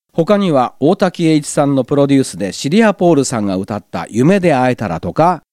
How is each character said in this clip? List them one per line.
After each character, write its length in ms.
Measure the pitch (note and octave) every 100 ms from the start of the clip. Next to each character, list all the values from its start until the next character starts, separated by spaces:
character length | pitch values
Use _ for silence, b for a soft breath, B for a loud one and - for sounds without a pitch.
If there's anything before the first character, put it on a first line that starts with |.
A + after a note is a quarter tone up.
| _
他 240 | - D#3+ G3+
に 140 | G3
は 240 | C#3+ B2 -
大 160 | C3+ F#3+
滝 300 | F#3+ - E3
栄 80 | D#3
一 100 | D3+
さ 180 | -
ん 120 | C#3+ C#3
の 80 |
プ 100 | A#2+
ロ 140 | C#3+ C#3+
デ 80 | C#3
ュ 40 |
ー 40 |
ス 140 | C3 F2
で 140 | F#2+
シ 180 | F2 C#3+
リ 120 | F#3
ア・ 100 | A3+
ポ 200 | F#3+ F3
ー 20 |
ル 100 | D3+
さ 140 | C3 A#2+
ん 80 | G#2
が 80 |
歌 220 | F#2+ G2 G#2
っ 80 | -
た 200 | - E2+
「夢 300 | G#2 C3+ G3+
で 120 | F3
会 200 | C3+ B2+
え 40 | B2
た 120 | G#2+
ら」 100 | D#2+
と 140 | F2+
か、 300 | E2+ D#3+ F3 -